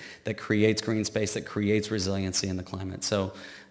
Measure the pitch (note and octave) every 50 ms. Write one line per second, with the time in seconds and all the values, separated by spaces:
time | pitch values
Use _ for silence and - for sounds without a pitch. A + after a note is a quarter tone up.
0 | - - - - _ - G#2+ - - - A2 G#2 G#2+ A2 A2 G#2+ - - A2+ A2
1 | G#2 - - A2+ G#2+ F#2+ - A2 G#2 - - G#2+ G#2 G2+ G#2+ G#2+ G#2 - A2 G#2
2 | F#2 F#2+ G2 G2 G2 F#2+ F2+ - - G2 F#2 F#2 F2+ - - F#2 F#2+ F#2+ F#2 F#2
3 | - - G#2+ G2+ F#2+ F#2+ - - - - - - - -